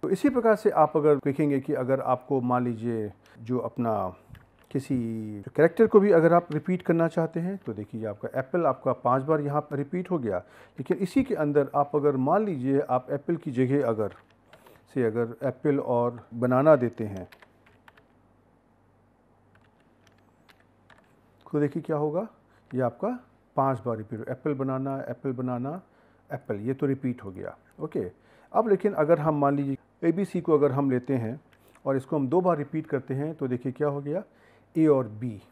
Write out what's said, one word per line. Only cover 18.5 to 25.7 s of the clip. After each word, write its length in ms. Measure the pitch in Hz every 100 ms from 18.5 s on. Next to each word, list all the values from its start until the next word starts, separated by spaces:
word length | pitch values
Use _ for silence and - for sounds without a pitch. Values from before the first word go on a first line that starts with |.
| _ _ _ _ _ _ _ _ _ _ _ _ _ _ _ _ _ _ _ _ - _ _ _ - _ _ _ _ -
तो 140 | 151
देखिए 220 | 147 160
क्या 140 | 151 156
होगा, 300 | 151 160 220 - _ _ _
ये 100 | 127
आपका 280 | 123 - 196 247 - _ _ -
पांच 240 | 135 127
बार 160 | 113 113
रिपीट, 320 | 107 110 113
एप्पल 260 | 127 -
बनाना, 420 | 139 135 131 135 135 -
एप्पल 240 | - 139
बनाना, 480 | 123 127 123 127